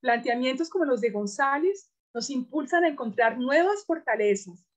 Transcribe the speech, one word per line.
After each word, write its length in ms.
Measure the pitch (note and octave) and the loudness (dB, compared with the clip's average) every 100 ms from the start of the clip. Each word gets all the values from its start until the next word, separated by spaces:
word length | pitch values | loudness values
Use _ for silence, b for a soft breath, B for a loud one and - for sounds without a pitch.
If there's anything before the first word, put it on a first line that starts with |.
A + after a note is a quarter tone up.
Planteamientos 680 | B3+ A#3+ A#3+ A#3+ B3+ C4 E4 | 2 0 0 0 0 0 -2
como 160 | F#4+ | 0
los 160 | D#4 B3 | 0 2
de 100 | A3+ | 0
González 800 | G#3 G#3 G3+ C#4 C#4+ F4 G4 - _ _ | -2 -6 -2 0 2 0 -2 -10 _ _
nos 180 | A#3 A#3 | -10 -6
impulsan 540 | C#4 - D4+ - F4 | -6 -4 -6 0 2
a 40 | F4 | 2
encontrar 500 | C#4+ A#3 G3 A3+ A#3 | 0 -8 2 0 2
nuevas 460 | B3 D4 F4+ G4+ - | 0 2 4 0 -2
fortalezas 800 | E4 D4 A3+ G#3 G3 F#3 F3 _ | -4 -2 0 2 0 -2 -20 _